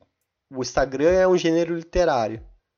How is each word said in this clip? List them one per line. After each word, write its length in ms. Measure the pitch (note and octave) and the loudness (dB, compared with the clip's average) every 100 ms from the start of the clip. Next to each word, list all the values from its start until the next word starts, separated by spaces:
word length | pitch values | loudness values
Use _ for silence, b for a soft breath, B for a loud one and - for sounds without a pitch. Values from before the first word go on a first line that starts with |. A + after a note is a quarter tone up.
| _ _ _ _ _ | _ _ _ _ _
o 80 | C3 | -10
Instagram 500 | B2+ - C3+ C3 D#3 | -6 -2 -4 0 2
é 160 | F#3 F#3 | 4 4
um 100 | F#3 | 2
gênero 380 | E3+ E3 E3 E3+ | 2 0 0 -4
literário. 680 | E3 F3+ E3+ C3+ G#2+ A2 - _ _ | -6 -2 0 0 -2 -6 -14 _ _